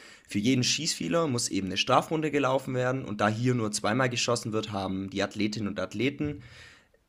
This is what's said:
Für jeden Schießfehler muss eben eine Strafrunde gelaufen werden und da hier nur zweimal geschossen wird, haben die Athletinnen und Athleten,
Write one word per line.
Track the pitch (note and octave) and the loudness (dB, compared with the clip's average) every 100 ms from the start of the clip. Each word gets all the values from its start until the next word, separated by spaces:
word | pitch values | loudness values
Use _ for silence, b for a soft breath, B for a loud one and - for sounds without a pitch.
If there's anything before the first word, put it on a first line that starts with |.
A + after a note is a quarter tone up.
| B B B | B B B
Für | G2+ | 0
jeden | G#2+ C3 | 2 4
Schießfehler | B2 - E3 - E3 E3+ D#3+ | 2 0 -2 -4 0 2 2
muss | A#2+ - | 0 0
eben | G2 F#2+ | -2 -2
eine | F#2+ | -2
Strafrunde | - C3 - D#3+ D#3 | 4 4 4 -2 0
gelaufen | C#3+ C3+ C3+ C#3 | 0 2 0 0
werden | B2+ B2 C3+ - | 0 0 0 -4
und | G#2 | 0
da | G#2 | 2
hier | A2 B2 | 4 2
nur | B2 A2 | 2 0
zweimal | G#2 A2 A#2 C3 | 0 0 2 2
geschossen | A#2+ - A#2 A#2 | 0 0 0 0
wird, | G#2+ G#2 | -4 -2
haben | G2+ F#2+ F#2+ G2 | -4 -2 -4 -4
die | F#2+ | -2
Athletinnen | G2+ G#2+ G#2 G#2 G2+ | -2 0 -2 0 -4
und | D2 | -4
Athleten, | F#2 G#2 B2+ C#3+ D3+ D3 B B B B B _ | -6 -2 -2 0 -4 -4 B B B B B _